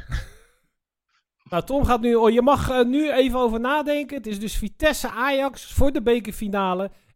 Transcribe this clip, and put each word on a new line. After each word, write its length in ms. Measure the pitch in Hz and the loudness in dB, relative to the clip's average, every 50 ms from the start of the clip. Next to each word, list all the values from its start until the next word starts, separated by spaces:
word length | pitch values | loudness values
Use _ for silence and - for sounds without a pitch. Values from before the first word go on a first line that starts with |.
| - - - - - - - - _ _ _ _ _ _ _ _ _ _ _ _ _ _ _ _ _ _ _ _ _ - | -10 -6 -6 -6 -6 -8 -16 -20 _ _ _ _ _ _ _ _ _ _ _ _ _ _ _ _ _ _ _ _ _ -6
Nou, 140 | 180 175 160 | -4 -4 -4
Tom 200 | - 262 285 - | -2 -2 -2 0
gaat 160 | 220 247 233 | 0 0 0
nu, 140 | 226 240 233 | 2 2 2
oh, 160 | 226 233 220 | 4 4 4
je 120 | 226 240 | 4 4
mag, 280 | 240 277 277 - - - | 4 4 4 2 2 0
eh, 140 | 262 254 247 | 0 0 2
nu 280 | 247 254 294 311 294 | 2 2 0 0 0
even 260 | 240 254 262 254 233 254 | 2 2 2 2 2 0
over 220 | 247 233 220 226 | 0 0 0 -2
nadenken. 560 | 233 254 285 302 285 294 294 294 294 - 285 | -2 0 0 0 0 -2 -2 -4 -4 -6 -10
Het 100 | 277 214 | -10 -8
is 140 | 214 208 196 | -8 -8 -8
dus 160 | 220 202 - | -6 -6 -4
Vitesse 520 | - 214 202 - - 311 302 262 - - 240 | -4 -4 -6 -4 0 0 0 0 0 -4 -6
Ajax 640 | - 220 247 277 277 269 269 277 - - - - | -4 -2 -2 0 0 0 -2 -2 -6 -8 -14 -4
voor 200 | - - 262 285 | 2 4 4 4
de 100 | 269 302 | 4 2
bekerfinale. 880 | 208 240 240 240 208 220 - - 220 202 196 202 190 185 180 185 196 196 - _ _ _ _ | 2 2 2 0 0 -6 -8 -8 -6 -4 -2 -2 0 0 -2 -2 -4 -8 -10 _ _ _ _